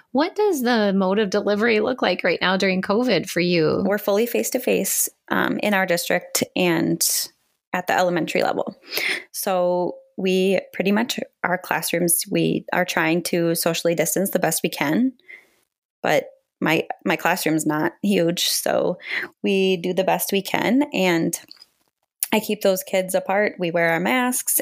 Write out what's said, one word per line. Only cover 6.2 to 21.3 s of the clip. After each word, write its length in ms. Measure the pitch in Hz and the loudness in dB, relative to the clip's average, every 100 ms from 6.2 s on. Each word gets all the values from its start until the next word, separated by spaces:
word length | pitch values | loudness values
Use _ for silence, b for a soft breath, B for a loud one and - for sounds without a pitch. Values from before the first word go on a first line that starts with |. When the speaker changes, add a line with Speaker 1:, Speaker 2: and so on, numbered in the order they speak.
| 175 - - - | -2 -4 -4 0
Speaker 2:
and 500 | 180 165 165 170 - - - _ _ _ - | 2 2 0 0 0 -2 -4 _ _ _ -8
at 140 | 185 - | -6 0
the 60 | |
elementary 480 | - 180 175 175 185 | 2 2 0 0 0
level. 340 | 185 - - - B B B B B | 0 0 -4 -8 B B B B B
So 680 | - - 185 180 180 175 - - - | -8 -2 0 2 0 -2 -6 -14 -4
we 420 | 190 185 185 190 - | 0 2 2 2 -2
pretty 180 | - 185 | -2 2
much, 280 | 202 247 - - _ | 2 0 -4 -8 _
our 140 | - 180 | -2 -2
classrooms, 680 | - 156 - 170 175 - - | -2 -4 -2 0 0 0 -2
we 340 | 175 160 - - | 0 0 0 -2
are 120 | 175 180 | -2 0
trying 380 | - 160 170 | 0 0 0
to 320 | 170 175 170 170 | 0 0 0 0
socially 380 | 175 165 170 | 0 0 0
distance 380 | 170 160 - 147 | 0 0 0 0
the 80 | 185 | 0
best 240 | 170 - | 0 0
we 60 | 180 | -4
can, 440 | - 147 175 262 - B B B B B _ _ _ | -2 0 2 0 -2 B B B B B _ _ _
but 280 | - 151 - - _ - | 0 0 -2 -12 _ -6
my, 260 | 156 160 - - - | -2 -2 -2 -6 -4
my 100 | 160 | 0
classroom's 500 | 165 180 156 160 156 | 0 0 0 0 0
not 280 | 151 160 - | 0 -2 -2
huge. 480 | 202 190 170 175 - | 0 2 2 0 -2
So 480 | - - - - 180 B B B _ | -2 -2 0 -2 -4 B B B _
we 340 | 202 196 190 180 | -2 0 2 0
do 160 | 180 | -2
the 100 | 180 | -2
best 280 | 180 175 - | 0 0 0
we 100 | 196 | -2
can 420 | 190 - 175 254 294 | -2 -2 2 2 2
and 460 | - 185 170 170 | 0 2 2 0